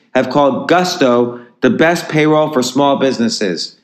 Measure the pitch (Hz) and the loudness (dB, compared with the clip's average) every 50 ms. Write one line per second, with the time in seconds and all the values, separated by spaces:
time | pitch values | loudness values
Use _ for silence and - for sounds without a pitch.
0 | _ _ - 127 127 127 - 147 143 135 127 - - - 165 180 180 180 - - | _ _ -2 -2 -2 0 0 2 2 2 0 0 0 0 2 2 2 0 -2 0
1 | 139 123 120 120 120 120 123 - - - _ _ - 143 131 131 160 165 175 170 | 0 2 2 2 0 0 -4 -10 -16 -20 _ _ 0 0 2 2 2 2 0 -2
2 | - - 156 156 151 151 156 151 156 147 151 127 120 - - 151 143 139 135 113 | -4 -4 -2 0 2 2 2 2 2 0 0 -2 -2 -2 0 0 0 2 2 0
3 | 135 135 117 113 117 110 - - 107 92 85 78 - - - _ | 0 -2 0 -2 -2 -2 -2 -2 -4 -4 -4 -6 -8 -12 -14 _